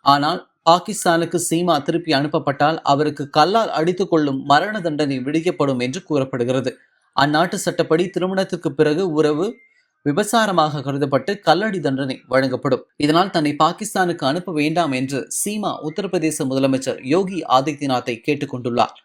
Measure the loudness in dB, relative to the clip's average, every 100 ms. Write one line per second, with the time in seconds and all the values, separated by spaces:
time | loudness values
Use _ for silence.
0 | 4 4 2 -2 -10 _ 4 4 2 -2
1 | 0 0 0 -2 -2 0 2 0 0 -4
2 | 0 0 2 -2 -2 0 0 0 0 2
3 | 2 -2 -2 2 4 4 0 0 -2 -2
4 | 0 2 2 -2 4 4 4 -4 -4 -2
5 | -2 -2 -2 -2 -2 0 0 0 -2 -4
6 | -2 -2 -2 -2 0 0 -2 -8 _ _
7 | _ 0 2 2 0 -2 -4 -2 0 2
8 | 0 -2 -2 -2 -2 -4 -4 2 2 2
9 | 0 2 2 0 -4 -6 _ _ _ _
10 | -2 -2 0 0 2 2 0 -2 -4 -2
11 | 0 0 -2 -2 2 2 2 -2 -2 -2
12 | -4 -8 0 0 2 -2 0 -2 -4 _
13 | 2 4 2 2 0 2 2 0 -6 -2
14 | -2 0 -2 -2 -4 -2 0 0 0 -2
15 | -4 -6 -6 -6 -4 -4 -6 -6 -8 -8
16 | -4 -2 -2 -2 -2 0 0 0 -4 -6
17 | 0 0 0 -6 2 2 2 -4 -2 -2
18 | -2 -6 -2 -4 -4 -6 -4 0 0 -2